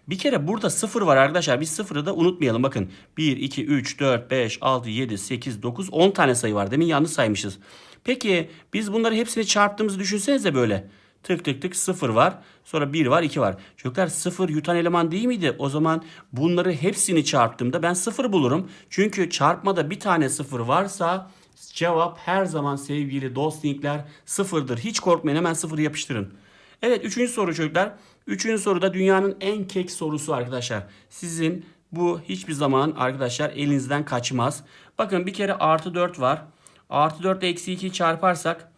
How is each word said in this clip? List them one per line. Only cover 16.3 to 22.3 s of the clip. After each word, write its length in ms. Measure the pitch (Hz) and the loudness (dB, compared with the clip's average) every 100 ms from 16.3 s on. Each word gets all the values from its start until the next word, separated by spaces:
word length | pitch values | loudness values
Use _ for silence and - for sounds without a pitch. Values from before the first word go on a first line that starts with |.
bunları 400 | 123 160 175 180 | -2 2 2 2
hepsini 520 | 156 156 - - 170 147 | 0 -2 0 2 2 2
çarptığımda 580 | 139 117 - 123 165 | 4 2 2 -2 0
ben 100 | 165 | 0
sıfır 400 | 180 - 214 254 | 0 -2 -2 0
bulurum. 380 | 190 127 - - - - | 4 4 2 -2 -12 -10
Çünkü 400 | - 208 196 170 | 0 0 0 -2
çarpmada 600 | - 147 175 196 180 147 | 2 2 2 0 0 -2
bir 100 | 202 | -4
tane 300 | 208 170 135 | 0 2 2
sıfır 300 | - 143 131 | -2 -6 -4
varsa 720 | 117 156 196 196 170 190 185 - _ _ - | 0 0 0 -2 -2 -2 -6 -18 _ _ -18
cevap 460 | - 170 165 170 170 | -4 0 2 0 -2
her 260 | - | -2